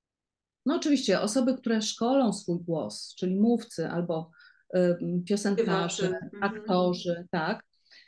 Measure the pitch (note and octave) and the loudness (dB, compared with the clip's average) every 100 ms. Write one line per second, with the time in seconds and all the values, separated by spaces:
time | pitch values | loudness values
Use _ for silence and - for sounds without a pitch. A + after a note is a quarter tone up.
0 | _ _ _ _ _ _ B3 E4+ D#4+ C#4+ | _ _ _ _ _ _ -2 0 2 2
1 | - F3+ G#3 C4 B3 C4 A3 A3 G#3+ - | 2 2 2 2 2 0 0 0 -2 -2
2 | A#3 C4+ A#3 - - F3 F3 D#3+ G#2+ - | 2 4 2 0 -2 -4 -2 -4 -4 -8
3 | - - F#3 F#3+ A3+ A#3 - - D#3+ E3+ | -14 -6 -2 2 4 2 -2 -6 -4 -2
4 | F3 D#3+ E3 _ - _ - F#3 F3+ F3 | -2 -4 -6 _ -20 _ -4 2 2 2
5 | E3+ F3 F3+ G3+ G3+ G3+ A3+ F3 E3+ - | 0 -2 0 0 0 0 2 2 0 -2
6 | F#3 - - - G3 A3 G#3+ F3+ F3+ F3+ | -2 -2 -8 -4 -4 -4 0 2 2 0
7 | F3+ E3+ F3+ F3 D#3+ A3 - _ _ - | -2 -4 -4 -4 -2 -4 -10 _ _ -20